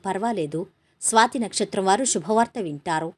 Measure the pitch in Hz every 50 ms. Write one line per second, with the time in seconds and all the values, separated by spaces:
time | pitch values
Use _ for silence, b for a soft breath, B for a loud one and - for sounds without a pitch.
0 | - 185 185 190 220 240 226 185 156 147 160 160 190 - _ _ _ _ _ _
1 | - - 220 220 226 233 - 262 220 190 - - 208 - - 208 190 190 196 226
2 | 269 - - 190 156 180 214 226 233 226 - 247 190 160 143 143 - 180 160 156
3 | 160 165 -